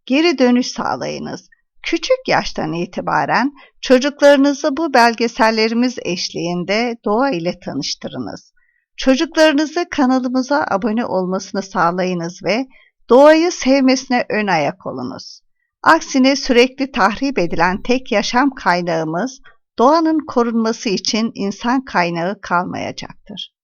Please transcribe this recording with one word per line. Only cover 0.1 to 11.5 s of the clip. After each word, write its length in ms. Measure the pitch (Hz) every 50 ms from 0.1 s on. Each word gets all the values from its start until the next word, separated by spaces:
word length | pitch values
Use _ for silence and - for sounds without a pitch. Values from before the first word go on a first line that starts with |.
| 254 294 330 349 285 254
dönüş 280 | 254 247 247 247 254
sağlayınız. 840 | - - - - - - 131 143 151 147 147 151 151 170 175 - _ _ _ _ _ _ _
Küçük 460 | - - 339 339 - - 508 523 - -
yaştan 440 | 143 139 214 - - - - 160
itibaren 800 | 156 170 175 - - - 175 165 160 156 143 139 156 202 247 285 - - - - _ _
çocuklarınızı 960 | - - 254 254 254 294 285 - 294 285 285 269 269 285 277 269 - 302 269
bu 180 | 320 330 302 269
belgesellerimiz 1040 | 247 233 233 226 226 226 233 - - 226 220 226 220 220 226 226 233 247 254 247 -
eşliğinde 960 | - - 180 180 - - - 156 160 175 175 180 170 160 202 220 240 247 233 - -
doğa 260 | 208 208 233 269 277
ile 300 | 220 170 165 180 - -
tanıştırınız. 920 | - 175 147 135 - - - - - - 143 131 113 82 - - - _ _ _ _ _ _ _ _ _ _
Çocuklarınızı 880 | - - 262 262 262 330 320 - 320 311 311 285 285 311 285 311 349 349 349
kanalımıza 760 | - - 269 247 262 254 247 254 247 254 247 - 285 302 - -
abone 360 | - 190 214 220 214 240 233
olmasını 560 | - - 185 185 180 185 196 190 -